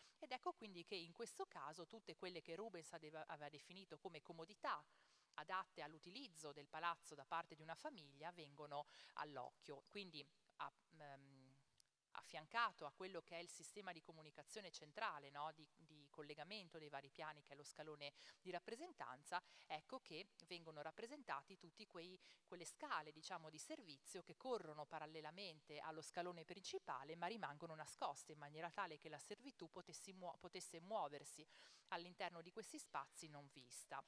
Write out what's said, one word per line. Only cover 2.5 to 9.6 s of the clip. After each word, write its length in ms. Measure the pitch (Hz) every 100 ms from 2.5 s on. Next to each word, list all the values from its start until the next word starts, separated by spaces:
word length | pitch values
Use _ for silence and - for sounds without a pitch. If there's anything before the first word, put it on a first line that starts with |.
Rubens 380 | 165 226 180 156
aveva, 320 | 165 151 156 156
aveva 220 | 156 147
definito 500 | 147 - 185 190 151
come 220 | 190 160
comodità 640 | - 165 160 135 285 160 147 - - - -
adatte 460 | - 151 190 190 -
all'utilizzo 720 | 151 156 175 220 262 156 151
del 160 | 143 143
palazzo 460 | 156 170 165 -
da 100 | 143
parte 300 | 135 165 170
di 80 | 156
una 120 | 156
famiglia 560 | 165 311 233 143 139 156
vengono 540 | 175 147 143 147 147 147 - -
all'occhio. 680 | - 151 135 127 -